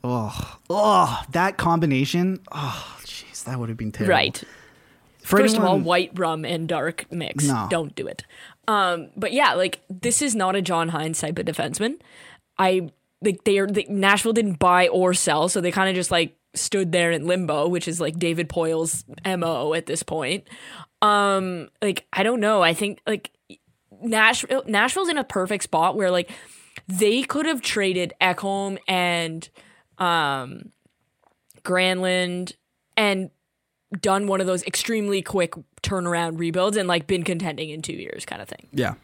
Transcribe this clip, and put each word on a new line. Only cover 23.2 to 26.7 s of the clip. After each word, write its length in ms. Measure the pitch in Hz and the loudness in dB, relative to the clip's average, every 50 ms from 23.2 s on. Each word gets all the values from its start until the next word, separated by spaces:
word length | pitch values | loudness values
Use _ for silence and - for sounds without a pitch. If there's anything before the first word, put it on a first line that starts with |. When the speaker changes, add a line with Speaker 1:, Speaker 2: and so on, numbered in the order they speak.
| - - _ _ _ _ - _ _ _ _ _ _ _ 101 - | -6 -16 _ _ _ _ -20 _ _ _ _ _ _ _ -20 -8
Speaker 2:
Nashville, 640 | 208 240 220 220 214 226 247 - - - 262 269 - | -4 -2 2 4 4 4 4 2 -2 -2 -2 -4 -2
Nashville's 420 | - 214 202 220 262 - 370 392 339 | 0 2 2 2 2 0 -2 -2 0
in 80 | 320 294 | -2 -2
a 40 | 254 | -4
perfect 400 | - - 196 185 185 208 190 - | -2 -2 -2 -2 -2 -2 -6 -4
spot 320 | - - 160 165 185 - | -2 2 2 2 2 2
where, 140 | 214 196 180 | 2 0 2
like, 220 | 180 180 175 - - - - - - - - _ | 2 0 0 -4 -10 -20 -20 -20 -20 -20 -20 _